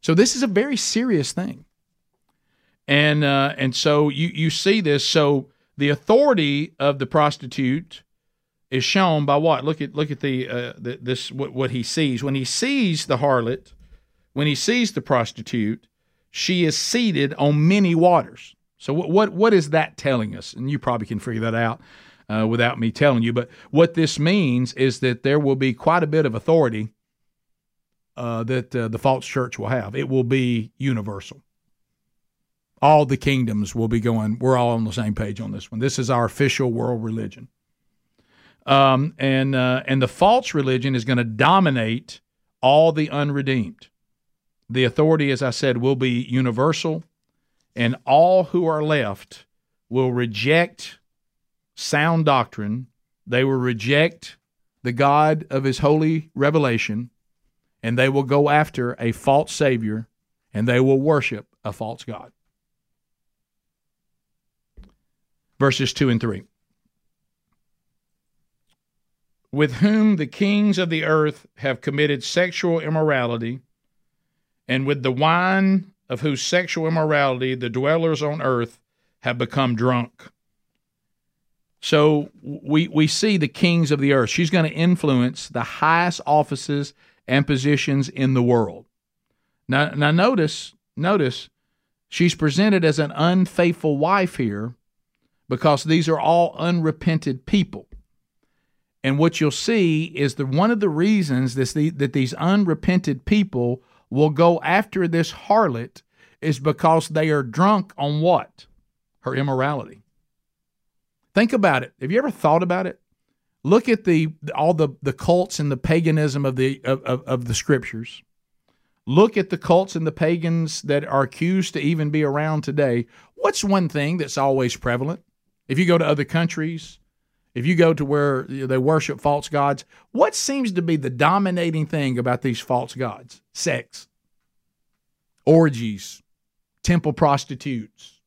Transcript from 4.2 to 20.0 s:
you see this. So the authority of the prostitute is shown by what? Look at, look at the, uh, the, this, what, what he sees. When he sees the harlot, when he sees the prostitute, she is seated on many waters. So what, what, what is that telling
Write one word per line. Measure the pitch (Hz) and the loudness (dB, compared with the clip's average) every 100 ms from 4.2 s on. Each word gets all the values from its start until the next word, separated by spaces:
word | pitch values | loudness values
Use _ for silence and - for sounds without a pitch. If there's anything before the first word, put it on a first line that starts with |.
| 165 | -6
you | 151 160 | -2 -4
see | - 196 220 | -2 0 0
this. | 165 143 - | 2 0 2
So | 165 147 143 131 _ _ - | 2 2 0 -4 _ _ -4
the | 143 | -2
authority | 143 - 226 294 214 147 143 156 _ | -2 2 4 6 4 2 -2 -4 _
of | 139 143 | -2 -2
the | 135 | -2
prostitute | 165 147 - 131 - 127 139 - - _ _ _ _ _ _ _ | 2 0 0 -10 -4 -2 -2 -6 -20 _ _ _ _ _ _ _
is | 131 | -4
shown | 123 196 185 156 143 | 0 2 2 2 2
by | 143 | 2
what? | 160 135 139 | 2 0 -2
Look | 156 | -6
at, | 143 147 | -6 -6
look | 151 | -6
at | 139 | -4
the, | 143 127 127 | -4 -4 -4
uh, | 120 120 - | -8 -8 -10
the, | 120 131 | -12 -10
this, | 123 127 - | -6 -6 -8
what, | 131 139 | -10 -8
what | 127 131 | -4 -4
he | 123 | -4
sees. | 113 - 147 123 | -4 -2 -2 -2
When | 139 135 | -4 -4
he | 131 | -4
sees | - 254 277 214 156 - | -4 -2 0 0 -2 -2
the | 127 | -2
harlot, | 143 131 113 131 _ - - - _ _ _ | 2 0 0 -6 _ -20 -20 -20 _ _ _
when | 131 147 | -4 -2
he | 139 | -2
sees | - 240 233 | -2 0 0
the | - | -4
prostitute, | - 131 113 - 110 120 107 113 _ _ _ _ _ | -2 0 0 -6 -8 -4 -2 -4 _ _ _ _ _
she | - - 180 165 | -8 -2 0 0
is | 151 | 0
seated | - 240 233 151 139 151 | -2 0 0 0 -2 0
on | 147 147 156 | 0 4 4
many | 202 190 165 | 4 4 4
waters. | 175 170 - - - _ _ _ | 4 4 0 -14 -20 _ _ _
So | - | -6
what, | 147 175 | -4 2
what, | 180 214 | 2 2
what | 170 226 | 2 4
is | 196 147 | 4 4
that | 156 156 | 0 -2
telling | - | -4